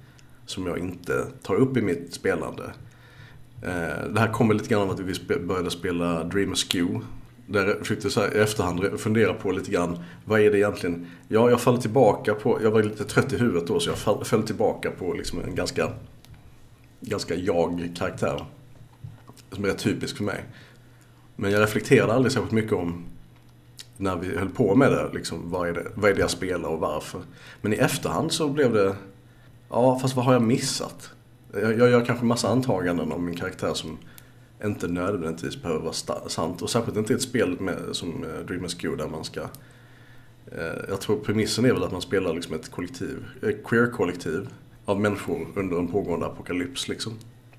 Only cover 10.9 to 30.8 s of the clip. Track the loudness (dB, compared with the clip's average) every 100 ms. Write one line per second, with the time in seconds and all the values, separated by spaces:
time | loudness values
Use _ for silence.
10.9 | -4 -6 -14 0 4 6 6 4 2 2
11.9 | 6 6 6 0 0 2 2 4 4 2
12.9 | 0 0 2 2 2 2 2 0 0 0
13.9 | 0 0 0 2 0 0 0 0 0 -4
14.9 | -4 -4 -4 -4 -6 -4 -4 -4 -2 -2
15.9 | -4 -14 -20 -20 -20 -20 -20 -20 -20 -20
16.9 | -14 -6 -6 -4 -4 0 2 2 0 -6
17.9 | -4 -6 -2 -4 -4 -8 -16 -20 -20 -20
18.9 | -18 -18 -18 -20 -20 -14 -4 -2 0 0
19.9 | 0 -4 -4 -4 -4 -10 -16 -20 -20 -20
20.9 | -20 -20 -20 -18 -4 2 4 4 4 6
21.9 | 6 8 4 4 2 2 0 2 0 0
22.9 | -4 -8 -16 -20 -20 -20 -20 -20 -20 -18
23.9 | -6 -4 -2 -4 -4 -4 2 4 6 6
24.9 | 4 0 -6 -8 -8 -6 -2 -2 -2 -6
25.9 | 2 2 4 2 0 -4 -4 -2 -2 -2
26.9 | -4 -8 -12 -14 -18 -20 -6 -2 2 2
27.9 | 0 -2 0 0 0 0 2 4 4 2
28.9 | 0 -10 -20 -20 -20 -20 -20 -4 2 4
29.9 | 4 0 2 4 4 6 2 0 -4